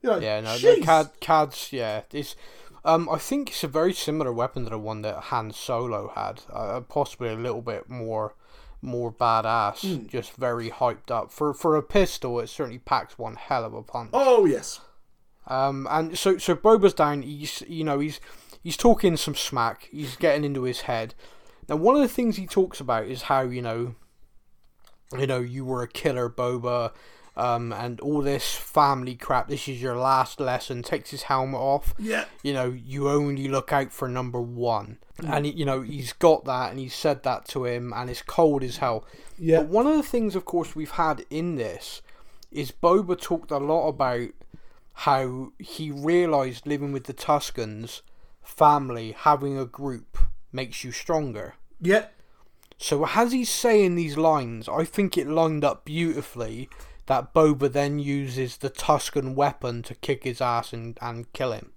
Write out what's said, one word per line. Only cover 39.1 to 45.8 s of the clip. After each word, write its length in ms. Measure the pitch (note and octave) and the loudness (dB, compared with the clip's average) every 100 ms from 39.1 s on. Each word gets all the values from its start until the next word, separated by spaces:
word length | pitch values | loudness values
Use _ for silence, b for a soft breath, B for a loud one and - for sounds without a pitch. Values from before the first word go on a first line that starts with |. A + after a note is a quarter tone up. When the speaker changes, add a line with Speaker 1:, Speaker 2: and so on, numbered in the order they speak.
| b b b | b b b
Speaker 1:
Yeah. 200 | D#3+ D#3+ | 4 4
Speaker 2:
But 100 | D3+ | 6
one 180 | G3 C4+ | 4 4
of 100 | D#4 | 4
the 60 | |
things, 340 | - B3 G#3+ F#3 | 2 0 0 -2
of 80 | |
course, 320 | - F3 D#3+ D#3 | -2 -2 -2 -6
we've 160 | D#3 | -6
had 320 | - D#3+ D#3 - | 0 0 0 -4
in 260 | D3+ F3 D3+ | -4 -4 -2
this 460 | G#2+ E2 - - b b b b b | -4 -8 -12 -16 b b b b b
is 180 | C#3+ C3+ | -8 -8
Boba 460 | - E3+ F#3+ F3+ F3+ | 0 4 4 2 -4
talked 300 | - E3 - | -2 -6 -2
a 80 | C#3 | -4
lot 300 | C#3+ E3 D3+ | 0 0 0
about 400 | C#3+ C3 B2 A#2+ - - b b b b | 0 -2 -2 -6 -12 -18 b b b b
how 600 | - - C3+ C3 B2+ C3 - | -2 2 2 2 -6 -12 -14
he 320 | - - | -16 -8